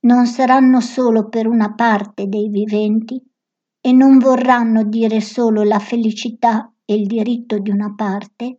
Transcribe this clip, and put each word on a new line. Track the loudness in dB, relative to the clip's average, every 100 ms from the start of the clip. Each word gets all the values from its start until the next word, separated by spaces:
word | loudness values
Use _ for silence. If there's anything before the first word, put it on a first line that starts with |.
non | 2 2 2
saranno | 0 2 4 4 4
solo | 0 -2 0 0 -2
per | -4 -2
una | 0 -2
parte | 0 0 0 -4 -10 -8
dei | -6 -4
viventi | -4 -2 -2 0 -2 -4 -12 _ _ _ _ _ _
e | 2
non | 4 6 6
vorranno | 6 2 2 2 2 0
dire | 0 -2 0 -2
solo | -4 -2 -2 0
la | 0 0
felicità | -2 -4 -4 -4 -10 -2 -2 -2 -6 _
e | _
il | -4 -2
diritto | -4 -4 -6 -6 -6
di | -4
una | -4 -6
parte | -6 -6 -6 -10 _ -14